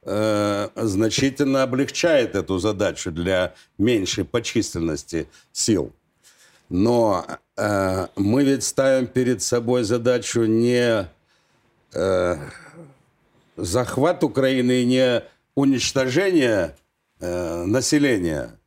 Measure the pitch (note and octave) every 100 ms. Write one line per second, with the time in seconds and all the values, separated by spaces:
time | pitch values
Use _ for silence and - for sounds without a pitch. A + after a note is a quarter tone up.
0 | - G2+ A2 G#2 G#2 G2+ G2+ - A2+ F#2+
1 | A2 G#2 C3+ C3+ C#3 C3+ C3 B2+ C#3 -
2 | F3 D3+ A#2 G2 F2+ F#2+ G2 G2+ G2+ D2+
3 | - D#2+ F2 F#2 F2+ - _ - G#2+ A#2
4 | F#2 - F2 A#2+ - A#2 - F2 E2 D2+
5 | - E2 D2 - _ - - G2+ A#1+ _
6 | _ _ - _ - _ _ F2 A2 A#2+
7 | A2+ F#2 E2 - _ - G#2 G#2 F#2+ F#2
8 | F2 - G2+ B2 C#3 C3+ - - C3+ C3
9 | A#2+ - B2 A#2+ - A#2+ A#2 B2 G#2+ A#2+
10 | A#2 B2 A#2 A#2+ A2+ A2+ A#2+ B2 A#2+ A2+
11 | F2 _ _ _ _ _ _ _ _ -
12 | F#2 F#2 F2+ E2 C#2 - - E3 D#3 _
13 | _ _ _ _ _ - F#2 A#2+ B2 -
14 | D3+ F3+ D3+ C#3 C3 C3 B2 B2+ B2 B2+
15 | B2+ A#2+ - _ _ - C#3 C3 - C#3
16 | C3 C3 G3 F3+ B2 G#2+ E2 C#2 _ _
17 | _ _ F2 F2 E2+ E2+ F2 A#2+ B2 D3+
18 | C#3+ A2 F2 D2+ A#1+ -